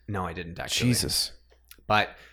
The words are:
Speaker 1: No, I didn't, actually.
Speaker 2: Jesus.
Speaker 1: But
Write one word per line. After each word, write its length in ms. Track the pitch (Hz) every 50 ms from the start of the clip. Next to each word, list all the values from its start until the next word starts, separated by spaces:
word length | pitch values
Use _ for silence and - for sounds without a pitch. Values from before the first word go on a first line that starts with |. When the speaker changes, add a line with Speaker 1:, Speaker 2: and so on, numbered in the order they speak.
| - -
Speaker 1:
No, 180 | 101 95 92
I 60 | 85
didn't, 260 | 82 92 85 82 87 -
actually. 300 | 64 - - - 117 127
Speaker 2:
Jesus. 420 | 120 - - - - - - - - - _ _ _ _ _ - - - -
Speaker 1:
But 240 | - 107 104 101 - - - - -